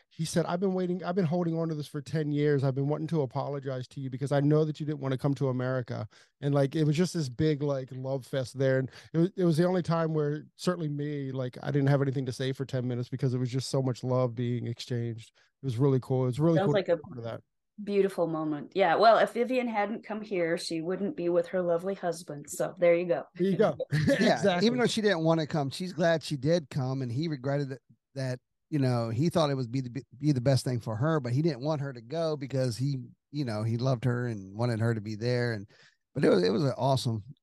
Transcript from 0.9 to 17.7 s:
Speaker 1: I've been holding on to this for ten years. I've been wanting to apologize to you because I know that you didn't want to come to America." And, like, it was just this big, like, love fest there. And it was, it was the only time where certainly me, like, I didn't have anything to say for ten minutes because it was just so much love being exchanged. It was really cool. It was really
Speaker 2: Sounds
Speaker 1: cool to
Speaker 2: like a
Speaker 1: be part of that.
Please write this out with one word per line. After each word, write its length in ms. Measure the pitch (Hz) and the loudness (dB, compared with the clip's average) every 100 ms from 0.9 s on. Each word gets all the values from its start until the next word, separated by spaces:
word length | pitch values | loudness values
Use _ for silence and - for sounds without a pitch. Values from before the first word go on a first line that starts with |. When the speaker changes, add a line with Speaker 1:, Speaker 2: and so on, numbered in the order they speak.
| 180 | -2
Speaker 1:
I've 100 | 170 | -2
been 120 | 180 170 | 0 0
holding 300 | 175 170 165 | 0 0 -2
on 100 | 165 | -2
to 60 | 156 | -4
this 100 | 143 | -6
for 160 | 147 | -10
ten 300 | 139 160 147 | -4 -4 0
years. 320 | 147 151 143 | 2 4 4
I've 100 | 139 | 2
been 140 | 131 139 | 0 0
wanting 180 | 151 156 | -2 0
to 140 | 165 | 0
apologize 680 | 131 139 135 143 135 131 123 | -2 -4 -6 -6 -6 -8 -10
to 100 | - | -10
you 80 | 131 | -10
because 220 | 127 139 | -6 0
I 80 | 143 | 2
know 260 | 143 151 156 | 6 4 4
that 140 | 147 | 0
you 60 | 147 | -4
didn't 140 | 151 | -4
want 120 | 135 | -2
to 60 | 135 | 0
come 180 | 143 135 | 0 0
to 140 | 139 | 0
America." 580 | 127 127 131 120 117 110 - _ _ | 0 -2 -2 -4 -8 -10 -14 _ _
And, 140 | 143 143 | 0 2
like, 200 | 139 160 | 2 2
it 100 | 151 | 2
was 100 | 147 | 4
just 160 | 180 | 0
this 160 | 175 139 | 0 -4
big, 320 | 120 156 147 | 0 0 2
like, 280 | 143 135 135 | -2 -4 -6
love 340 | 131 131 135 120 | -10 -6 -6 -4
fest 320 | 139 123 127 | -4 -4 0
there. 220 | 135 131 | 2 2
And 100 | 131 - - | 0 -8 -4
it 40 | 160 | 0
was, 100 | 175 - | 2 4
it 60 | |
was 140 | 175 156 | 4 4
the 80 | 175 | 4
only 160 | 185 | 2
time 320 | 160 165 160 156 | 2 0 0 0
where 300 | 147 151 131 - | 0 -2 -8 -4
certainly 340 | - 175 156 | -2 -2 -4
me, 420 | 143 147 147 135 | -4 -4 -4 -6
like, 240 | 131 127 - | -4 -6 -6
I 80 | - | -2
didn't 200 | 143 139 | 2 4
have 120 | 139 | 4
anything 240 | 139 131 131 | 2 0 -4
to 60 | |
say 200 | 120 131 | -4 -4
for 140 | 135 135 | -4 -4
ten 220 | 131 123 | -4 -2
minutes 220 | 123 127 | -4 -4
because 260 | 127 135 123 | -2 -2 0
it 20 | |
was 140 | 127 | -2
just 180 | 131 - | -4 -2
so 100 | 139 | -2
much 200 | 131 120 | -2 -2
love 300 | 127 127 127 | -2 0 0
being 320 | 117 120 120 117 | -2 -2 -2 -4
exchanged. 680 | 117 - 123 117 113 - _ _ _ | -8 -6 -6 -4 -8 -14 _ _ _
It 40 | 135 | -6
was 100 | 113 | 2
really 220 | 143 131 | 4 4
cool. 220 | - 131 | 2 0
It 40 | 127 | 0
was 120 | 123 | 2
really 180 | 160 165 | 2 4
Speaker 2:
Sounds 80 | 196 | 4
Speaker 1:
cool 80 | |
to 40 | 196 | 2
Speaker 2:
like 100 | 180 | 2
a 60 | 170 | -2
Speaker 1:
be 60 | |
part 140 | - 127 | -2 -12
of 40 | 113 | -10
that. 160 | 113 - _ _ | -10 -14 _ _